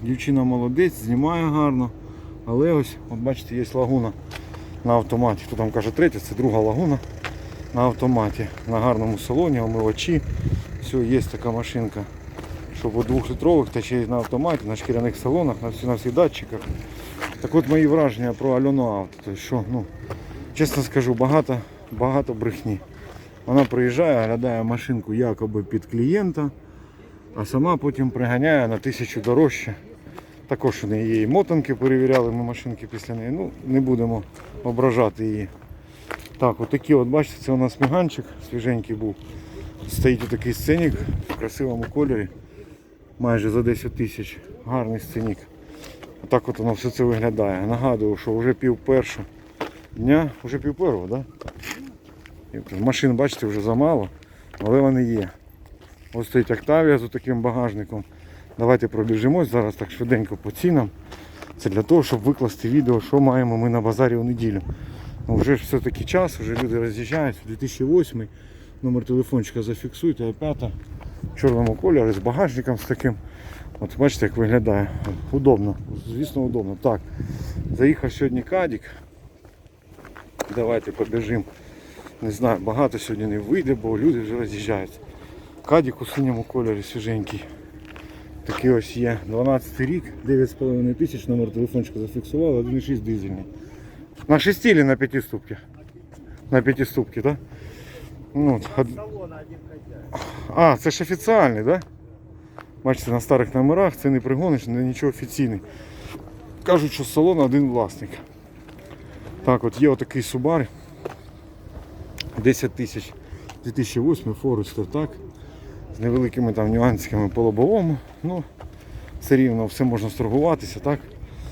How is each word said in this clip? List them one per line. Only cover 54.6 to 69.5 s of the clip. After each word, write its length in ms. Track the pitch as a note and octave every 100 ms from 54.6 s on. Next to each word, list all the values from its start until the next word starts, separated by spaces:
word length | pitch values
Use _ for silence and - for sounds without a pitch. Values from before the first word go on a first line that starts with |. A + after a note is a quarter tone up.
| G#2 C3
вони 240 | C3+ C3
є. 260 | A#2+ A2+ F2+ - - - - - - - -
Ось 140 | A#2 A2+
стоїть 240 | B2+ A2+
Octavia 560 | A2+ - D#3 D#3+ C#3 A#2
з 20 |
таким 320 | B2+ B2+ B2
багажником. 640 | A#2 A#2 A#2+ G#2+ G2+ A2 - - - - - -
Давайте 280 | A#2 B2 A#2
пробіжимось 640 | G#2+ A2 A2 A#2+ F3 C3+
зараз 240 | A#2+ G#2+ G2+
так 160 | G#2
швиденько 460 | - A#2+ A#2+ G#2 G2+
по 140 | G#2
цінам. 380 | - F3+ D#3 G#2+ - - - - - - -
Це 120 | -
для 140 | F#2+
того, 200 | G#2+ E3+
щоб 160 | C#3 B2
викласти 500 | A2 C#3+ B2 - A2+
відео, 320 | C#3 B2 A#2
що 180 | - C#3+
маємо 380 | C#3 B2+ B2 A2+
ми 120 | A#2+
на 120 | A#2
базарі 340 | A2 G#2+ C3 A#2
у 80 |
неділю. 380 | A#2+ A#2 A2+ G2 - F#2 - - - - -
Ну, 80 | -
вже 200 | C3 C#3
ж 80 |
все-таки 400 | - C3+ B2 -
час, 360 | - F#3 F3+ -
вже 160 | A2 A#2
люди 160 | B2+ A#2
роз'їжджають. 560 | A#2 G#2+ A2 D#3+ C#3+ - G#2+
Дві 80 | A2
тисячі 300 | C3 - C3
восьмий, 420 | F3+ E3 A#2 G#2+ - - - - -
номер 240 | B2+ B2 A2
телефончика 560 | B2+ B2+ C3 G#2+